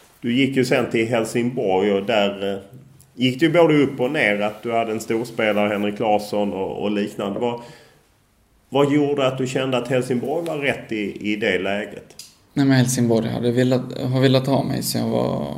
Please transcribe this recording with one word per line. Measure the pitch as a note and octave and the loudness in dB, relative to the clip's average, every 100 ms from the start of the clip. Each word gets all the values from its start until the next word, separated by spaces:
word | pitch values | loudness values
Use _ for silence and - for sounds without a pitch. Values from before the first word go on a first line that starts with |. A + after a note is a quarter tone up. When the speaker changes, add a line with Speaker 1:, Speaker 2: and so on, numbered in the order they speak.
| - _ | -20 _
Speaker 1:
Du | A#2+ | -2
gick | A#2+ C3+ C3+ | 2 2 2
ju | |
sen | A#2+ C3+ A2+ | 2 2 2
till | A#2 A2+ | 0 2
Helsingborg, | A#2+ A2+ B2 A#2 C3+ A2 F#2+ G#2 | 0 0 0 -2 -2 0 2 2
och | G2 G2+ | 0 0
där, | A2 G2+ G2 G2 | 2 2 0 -4
eh, | G2 - - - - - | -6 -10 -20 -20 -20 -20
gick | - B2+ C3 | -2 -2 2
det | D#3+ | 2
ju | |
både | E3 E3 D3+ | 6 6 6
upp | C3+ C3+ | 2 0
och | B2+ | -2
ner, | D3+ A2 G#2 | 2 2 2
att | G#2 G#2+ | -2 -4
du | A#2+ | -2
hade | A#2 A2+ | -2 0
en | A2 | -4
storspelare, | A2 A2+ A#2 - A2 G2+ G#2 | -2 -2 -2 -2 0 2 2
Henrik | G#2 G#2 G#2 | 0 -2 -2
Larsson | A2+ G#2 - G#2 G2+ | 0 0 0 -2 -2
och, | F#2 F#2 - | -2 -6 -4
och | G2+ | -2
liknande. | G#2 G2+ - G2+ G2 | -2 -4 -4 -6 -2
Vad, | A#2+ A#2+ - - - _ _ _ _ _ _ _ _ | -4 -4 -10 -20 -20 _ _ _ _ _ _ _ _
vad | C3 C#3+ | 2 4
gjorde | D3 C#3+ C#3+ C3 | 4 2 2 0
att | C3 | 0
du | C3 | -2
kände | C#3 C3 B2+ | -2 0 -2
att | B2 | 0
Helsingborg | C3 B2 B2 B2 D#3 E3+ | -2 0 -2 -2 -4 -4
var | D3+ | -2
rätt | C#3 A2+ - | -2 -2 -4
i, | A2 G2+ - G2+ | -6 -4 -6 -4
i | G#2+ | -2
det | A2 F2+ | 0 0
läget? | F#2+ G2+ G#2+ - - - - _ _ | 0 -4 -6 -12 -18 -20 -20 _ _
Speaker 2:
Nej, | - C#3 | 0 4
men | C3 | 4
Helsingborg | A#2+ B2+ A#2+ A2+ A2 | 4 2 2 2 0
hade | A#2 A#2+ | -2 0
velat, | A#2+ B2+ B2+ B2+ - | 2 2 0 -2 -8
har | B2 C3 | -4 2
velat | C3+ C3 C3 | 4 2 2
ha | C3 | 0
mig | - B2+ | 0 -4
sen | A#2+ A#2+ | -4 -2
jag | A2+ | -2
var, | A#2+ B2 - C#2+ | 0 0 -2 -6